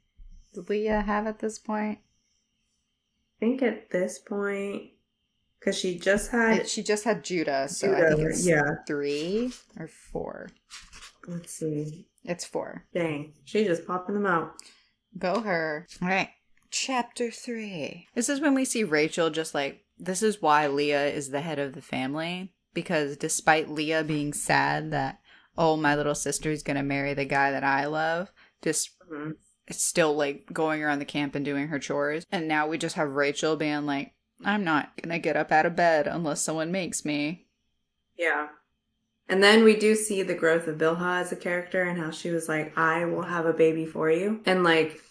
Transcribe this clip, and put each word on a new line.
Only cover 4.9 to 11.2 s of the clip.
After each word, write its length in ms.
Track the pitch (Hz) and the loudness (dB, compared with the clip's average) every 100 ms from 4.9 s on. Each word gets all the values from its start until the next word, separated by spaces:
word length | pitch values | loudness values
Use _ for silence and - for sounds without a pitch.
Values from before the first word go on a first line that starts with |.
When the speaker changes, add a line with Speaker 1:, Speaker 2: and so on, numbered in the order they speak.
| _ _ _ _ _ _ _ | _ _ _ _ _ _ _
Speaker 2:
'cause 180 | - 190 | -2 -2
she 200 | 185 175 | -2 -2
just 320 | - 202 - | 2 2 2
had 300 | 240 226 214 | 2 4 4
Speaker 1:
It, 80 | - | 2
she 140 | - | -4
just 220 | 208 208 | 0 0
had 200 | 226 196 | 0 -2
Judah, 440 | - 185 151 139 139 | 0 -2 0 0 -2
so 180 | - 196 | -2 0
Speaker 2:
Judah, 180 | 185 165 | 4 6
Speaker 1:
I 80 | |
think 140 | 151 156 | 6 2
it's 160 | - 180 | 2 4
Speaker 2:
yeah. 160 | 156 143 160 - | 4 4 -2 -4
Speaker 1:
three 640 | 147 143 143 160 208 247 247 _ - | -4 -2 -2 -2 -2 -2 -6 _ -16
or 100 | 160 | -16
four. 600 | - - - - - - - _ - - - - _ | -16 -12 -10 -8 -10 -16 -20 _ -20 -20 -20 -20 _